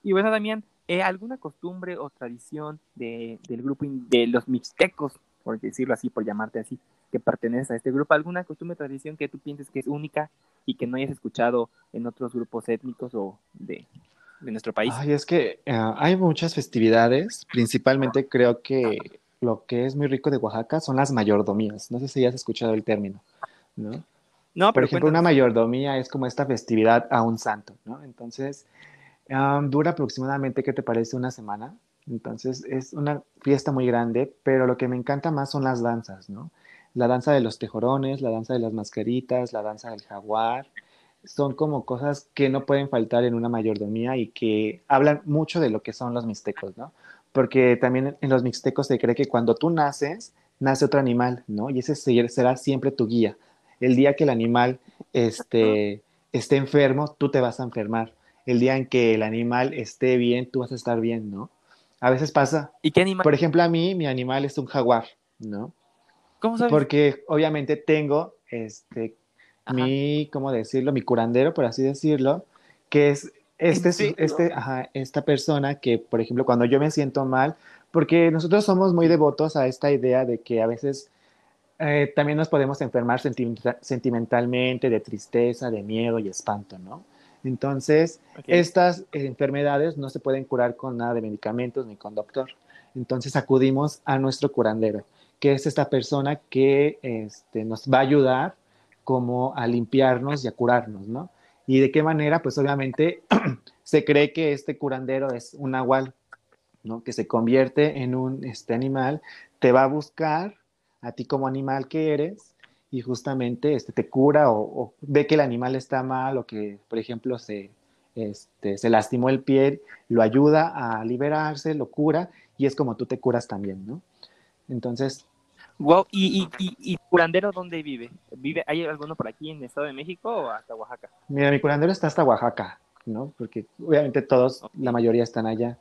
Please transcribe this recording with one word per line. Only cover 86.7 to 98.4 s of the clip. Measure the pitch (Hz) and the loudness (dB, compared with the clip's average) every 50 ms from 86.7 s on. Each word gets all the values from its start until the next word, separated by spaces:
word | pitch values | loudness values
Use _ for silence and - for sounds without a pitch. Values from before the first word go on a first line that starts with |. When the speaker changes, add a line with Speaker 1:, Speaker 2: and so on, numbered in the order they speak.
| 98 92 | -18 -18
Speaker 2:
¿no? | 90 92 123 170 196 _ _ _ _ _ _ _ - | -18 -18 -18 -20 -20 _ _ _ _ _ _ _ -6
Entonces, | 131 127 - - 139 139 135 - - 151 156 165 165 - _ _ _ _ | -6 -6 -4 -4 -4 -4 -4 2 4 4 4 4 2 -2 _ _ _ _
Speaker 1:
Ok. | - - | -18 -2
Speaker 2:
estas | - 170 175 170 170 - 185 180 180 170 185 - _ | 2 4 4 4 4 4 4 4 4 2 -2 -10 _
enfermedades | - 151 139 135 120 _ 143 135 135 139 143 143 143 139 151 165 151 | -8 -6 -6 -6 -2 _ -2 0 0 0 0 2 2 2 0 0 -2
no | 143 139 131 | -6 -10 -10
se | - 135 | -10 -6
pueden | _ 139 131 135 131 | _ -2 -2 -2 -2
curar | - 135 123 120 120 117 | -4 0 0 0 0 -2
con | - - 131 123 | -6 -10 -8 -6
nada | 117 117 120 120 | -4 -4 -2 -2
de | 117 | -2
medicamentos | 110 110 104 - - 107 110 120 123 123 - 135 127 | -4 -6 -10 -8 -6 -6 -4 -4 -4 -4 -6 -8 -8
ni | 110 104 | -8 -14
con | _ - 107 104 | _ -16 -10 -8
doctor. | 107 107 _ - 139 131 131 - _ _ _ _ - _ _ _ | -8 -8 _ -6 -8 -8 -8 -12 _ _ _ _ -20 _ _ _
Entonces, | 127 123 - - - 123 139 - | -10 -6 -4 -4 -4 -4 -2 -2
acudimos | 143 127 - 135 131 131 135 135 135 147 147 - - _ | -2 2 4 4 4 6 4 2 2 -2 -2 -4 -8 _
a | - 135 | -2 -2
nuestro | 135 135 135 131 - 147 135 | 0 0 -2 -2 0 -2 -2
curandero, | - - 113 107 110 110 113 107 107 101 - _ _ _ _ _ _ _ | 0 2 0 2 2 2 0 -2 -2 -4 -10 _ _ _ _ _ _ _
que | - 143 139 | 2 2 2
es | 135 139 | 4 0
esta | 156 135 - 139 - | -2 0 0 0 2
persona | - 131 120 - 147 139 139 139 151 143 _ _ | 0 -2 0 0 -2 -2 0 -2 -4 -4 _ _
que, | - 131 135 135 139 139 143 151 147 - - | 2 4 4 6 6 4 4 2 0 -4 -8
este, | 131 117 113 107 104 - - _ _ _ 110 110 | -8 -6 -6 -8 -10 -14 -20 _ _ _ -6 -6
nos | 113 110 110 - 135 | -4 -8 -8 0 2
va | 135 127 | 4 4
a | |
ayudar | 139 131 147 147 135 131 127 127 | 4 6 4 4 6 4 2 0